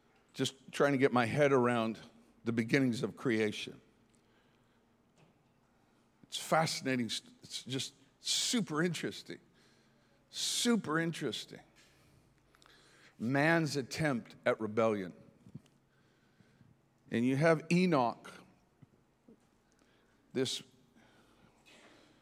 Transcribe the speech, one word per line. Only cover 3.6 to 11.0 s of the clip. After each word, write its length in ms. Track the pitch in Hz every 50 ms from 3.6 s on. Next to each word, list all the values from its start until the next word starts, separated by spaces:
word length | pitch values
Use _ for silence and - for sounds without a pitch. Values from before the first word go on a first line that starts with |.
| - - - - _ _ _ _ _ _ _ _ _ _ _ _ _ _ _ _ _ _ _ _ _ _ _ _ _ _ _ _ - _ _ _ _ _ _ _ _ _ _ _ _ _ _ _ _ _ _ _ -
It's 140 | - -
fascinating. 760 | - - - 170 160 160 156 - - - 131 131 123 117 104 - - - - - _ -
It's 200 | - - - -
just 300 | 117 131 131 - - - _ _ _ _ _
super 600 | - - - - - - 247 233 170 - 156 151
interesting. 580 | 175 185 151 - - 107 - - - - 85 - _ _ _ _ _ _ _ _ _ _ _ _ _ _ _ _ _ _
Super 720 | - - - - - - - 240 233 190 - 147 156
interesting. 600 | 165